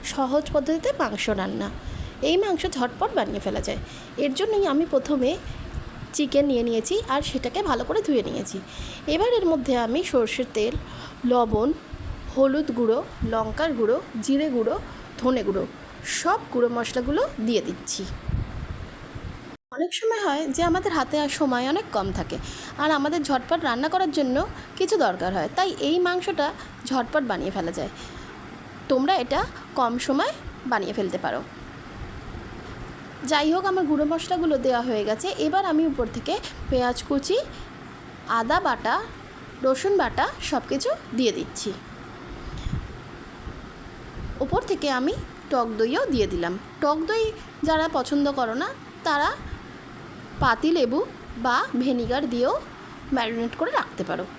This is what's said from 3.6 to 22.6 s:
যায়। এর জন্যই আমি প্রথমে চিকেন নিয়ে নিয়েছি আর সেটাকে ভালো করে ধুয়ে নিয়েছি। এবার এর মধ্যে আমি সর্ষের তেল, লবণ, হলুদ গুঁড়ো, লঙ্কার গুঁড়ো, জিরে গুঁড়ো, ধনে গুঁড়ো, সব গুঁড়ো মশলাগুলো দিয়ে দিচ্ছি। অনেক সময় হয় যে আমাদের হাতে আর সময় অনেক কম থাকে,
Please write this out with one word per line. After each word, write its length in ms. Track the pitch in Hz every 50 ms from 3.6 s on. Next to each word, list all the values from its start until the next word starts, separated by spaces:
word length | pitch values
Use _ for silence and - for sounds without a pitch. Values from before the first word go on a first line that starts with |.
| -
যায়। 140 | - - - - - - - - - - - 269
এর 80 | 285 262 -
জন্যই 260 | 392 453 427 403 392 339
আমি 120 | 269 294 339 330
প্রথমে 380 | - 262 247 - 294 269 247 262 349 - - - - - - - - - - - - - - - -
চিকেন 280 | - 294 262 - 277 285 285
নিয়ে 140 | 262 233 233 240
নিয়েছি 260 | 226 226 220 - 359 427 453 - 240
আর 60 | 285 294 -
সেটাকে 300 | - 262 - 240 - 359 415 370
ভালো 120 | 208 185 - -
করে 120 | 320 440 415
ধুয়ে 160 | - 285 233 196 175
নিয়েছি। 300 | - - 202 - - 190 185 - - - - - - - - 302 302
এবার 160 | 330 403 494 480 440
এর 80 | 381 339
মধ্যে 220 | 320 277 247 277 254 240 233
আমি 140 | 220 240 320 370 -
সর্ষের 360 | - 254 226 220 - - 254 247 -
তেল, 180 | 220 208 233 277 - - - - - - - - - - 240
লবণ, 380 | 247 247 240 220 214 208 226 285 320 - - - - - - - - - - -
হলুদ 360 | - 262 269 269 269 302 302 - 233 233
গুঁড়ো, 200 | 240 220 226 277 381 - - - - 220
লঙ্কার 380 | 226 226 220 220 214 - 311 330 277 226
গুঁড়ো, 180 | 226 208 247 330 - - - 226 208
জিরে 240 | - 269 277 302 311 254
গুঁড়ো, 180 | 240 220 233 302 427 - - - - - - - -
ধনে 220 | 226 254 262 247 202
গুঁড়ো, 180 | 202 196 190 - - - - - - - - - - - -
সব 220 | - 339 403 440 - -
গুঁড়ো 160 | - 247 240 240 240
মশলাগুলো 460 | 240 233 - - 254 247 262 294 381 539 - - - 220
দিয়ে 160 | 226 233 196 - -
দিচ্ছি। 360 | - - - - - - 196 185 - - - - - - - - - - - - - - - - - - - - - - - - - - - - - - _ _ 247
অনেক 160 | 262 339 349 - -
সময় 220 | 466 440 453 427 403
হয় 160 | 339 277 294 320 285 262
যে 60 | - 339 349
আমাদের 220 | 330 370 370 403 339 311
হাতে 180 | 262 - - 302 294
আর 60 | 285 285 -
সময় 260 | 311 269 254 240 247 269
অনেক 140 | 302 392 440 - -
কম 100 | 214 190 190 185 -
থাকে, 180 | - - - - - - - -